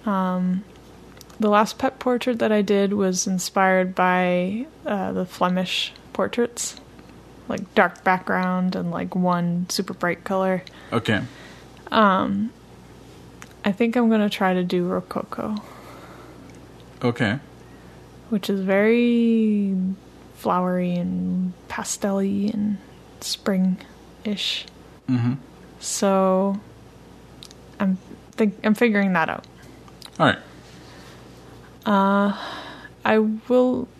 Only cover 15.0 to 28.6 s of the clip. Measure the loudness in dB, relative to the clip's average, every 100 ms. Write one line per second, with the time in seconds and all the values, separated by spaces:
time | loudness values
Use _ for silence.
15 | -4 -8 -8 -8 -6 -8 -10 -20 -20 -20
16 | -20 -20 -20 -20 -20 -20 -20 -20 -20 -2
17 | -2 2 0 0 -8 -20 -20 -20 -20 -20
18 | -20 -20 -6 -4 -2 -2 0 2 4 4
19 | 4 4 4 4 2 2 0 0 -2 -6
20 | -12 -20 -20 -6 -2 0 0 0 0 -2
21 | -2 -4 -2 -2 -4 -6 -12 -10 -8 -4
22 | -2 0 0 0 -2 -2 -2 -4 -8 -20
23 | -20 -14 -10 -4 0 2 2 0 -8 -20
24 | -20 -12 -8 -4 -4 -6 -10 -20 -20 -14
25 | -2 0 0 -2 -10 -20 -20 -14 -8 -2
26 | 2 4 4 2 0 -4 -10 -20 -20 -20
27 | -20 -20 -20 -20 -20 -20 -20 -4 -2 -2
28 | -6 -20 -18 -2 -2 0